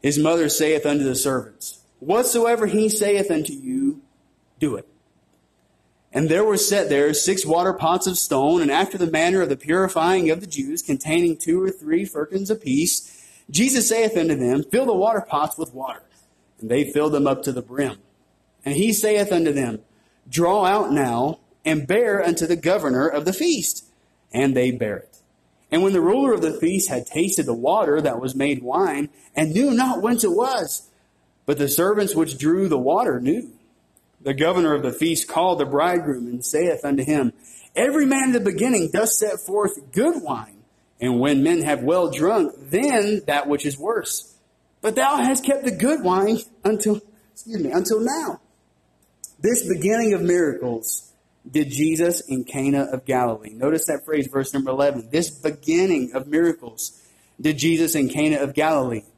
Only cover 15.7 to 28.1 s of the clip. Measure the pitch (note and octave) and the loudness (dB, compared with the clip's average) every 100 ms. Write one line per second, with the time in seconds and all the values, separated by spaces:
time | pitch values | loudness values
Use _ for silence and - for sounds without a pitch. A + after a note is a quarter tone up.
15.7 | B2+ A2+ G#2 _ _ _ _ _ _ A2+ | -8 -12 -12 _ _ _ _ _ _ -2
16.7 | B2 C#3+ D3 D3+ D3 C#3+ C3+ C#3+ B2 - | 0 0 0 0 2 2 0 -4 -6 -8
17.7 | B2+ C#3 G#2 _ _ _ _ _ _ C3+ | -4 -4 -4 _ _ _ _ _ _ -6
18.7 | C#3+ G#3+ G#3+ G#3+ G#3 G3+ F3+ E3 C#3+ B2 | 0 0 2 2 2 2 2 2 0 -2
19.7 | G#2+ _ _ _ _ - B2 E3+ G#3 F#3 | -6 _ _ _ _ -8 0 2 2 2
20.7 | G#3 G3+ D3 C3 A#2 C#3 E3 _ _ D#3 | 2 0 0 0 0 -2 -4 _ _ -2
21.7 | D#3 C3+ G3+ A#3 G3+ F3 E3+ E3 E3+ D#3+ | -2 0 0 2 2 0 0 0 0 2
22.7 | G3 D3+ B2+ D3+ D3 D3+ F#3+ F4 C#4+ - | 0 2 0 0 0 -2 0 0 0 -2
23.7 | - - _ _ _ _ A2+ C#3 B2+ B2+ | -8 -12 _ _ _ _ 0 2 2 0
24.7 | B2 G#2+ G2 - _ _ _ _ _ _ | 0 -4 -6 -12 _ _ _ _ _ _
25.7 | D#3+ G3 F#3 E3 A#3+ C#4 G#3 E3 - E3 | 2 2 4 4 4 2 2 0 0 0
26.7 | F#3+ - C3 - D#3 F#3+ - C3+ A#2 B2+ | 0 -2 -4 -4 -2 0 0 -2 0 0
27.7 | G3+ F3 D3 D3+ | 2 2 2 0